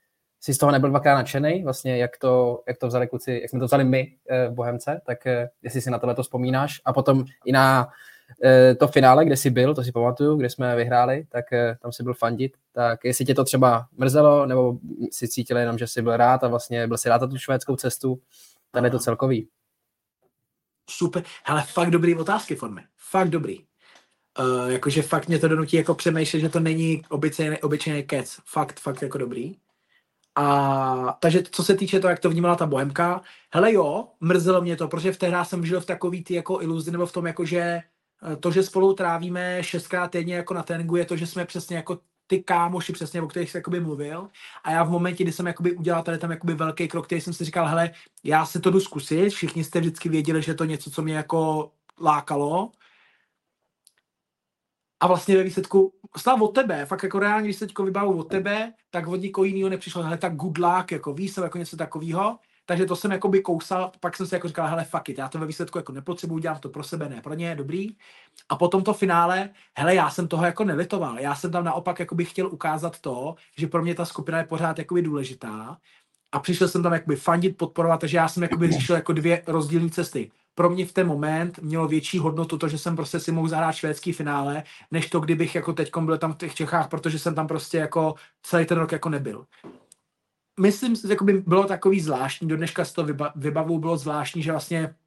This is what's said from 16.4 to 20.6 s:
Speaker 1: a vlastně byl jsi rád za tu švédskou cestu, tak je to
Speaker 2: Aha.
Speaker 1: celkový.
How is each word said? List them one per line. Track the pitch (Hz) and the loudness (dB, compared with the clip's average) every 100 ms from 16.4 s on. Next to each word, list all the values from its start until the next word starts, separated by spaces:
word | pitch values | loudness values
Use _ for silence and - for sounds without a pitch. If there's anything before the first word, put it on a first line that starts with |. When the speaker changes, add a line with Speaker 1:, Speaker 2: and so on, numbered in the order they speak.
Speaker 1:
a | 123 | 4
vlastně | 120 - 120 113 | 0 -2 -4 -2
byl | 117 | 0
jsi | 120 | 2
rád | 120 | 4
za | 127 | 2
tu | 131 | -4
švédskou | - 131 - 127 | -2 -2 -2 -4
cestu, | 127 - 131 127 _ _ - _ _ | -4 -2 -4 -4 _ _ -20 _ _
tak | 123 | 0
je | 123 | 2
to | 127 | 2
Speaker 2:
Aha. | |
Speaker 1:
celkový. | 123 113 135 120 - _ _ _ _ _ _ _ _ _ _ _ | 0 0 2 0 -2 _ _ _ _ _ _ _ _ _ _ _